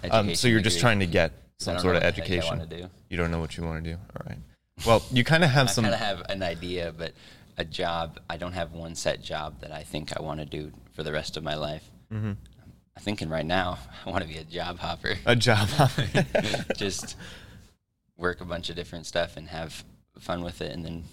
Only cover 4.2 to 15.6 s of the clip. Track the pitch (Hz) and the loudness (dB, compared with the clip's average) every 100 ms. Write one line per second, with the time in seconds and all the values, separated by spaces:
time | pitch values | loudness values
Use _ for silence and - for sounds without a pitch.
4.2 | - - - _ _ - 113 113 - 123 | -12 -12 -14 _ _ -4 6 6 6 2
5.2 | 117 160 170 131 131 - 110 101 110 90 | 6 6 8 6 6 4 2 2 0 -2
6.2 | 87 98 90 85 90 90 85 80 80 - | -4 -4 -2 -4 -4 -4 -4 -6 -10 -10
7.2 | - - - - 82 76 87 85 82 - | -20 -20 -20 -8 -6 -2 0 0 -2 -8
8.2 | - 82 87 90 82 85 82 82 80 69 | -10 -6 -6 -4 -6 -6 -10 -2 -2 -2
9.2 | - 78 78 73 - 76 76 76 76 - | -4 -6 -6 -8 -12 -12 -6 -6 -4 -6
10.2 | 80 76 76 78 76 - - - 78 76 | -6 -6 -6 -8 -8 -12 -18 -8 -4 -2
11.2 | 76 - 80 76 73 76 - - _ 110 | -4 -6 -4 -4 -4 -6 -12 -20 _ -6
12.2 | 107 101 - - - - _ - 101 104 | -4 -6 -10 -20 -20 -20 _ -10 -6 -4
13.2 | 85 80 78 92 90 90 - - - 92 | -2 -2 0 0 0 -4 -12 -14 -6 -4
14.2 | 82 80 80 85 87 90 85 - 113 104 | -4 -10 -10 -6 -6 -6 -6 -4 -2 -2
15.2 | - 120 113 107 | 2 4 6 4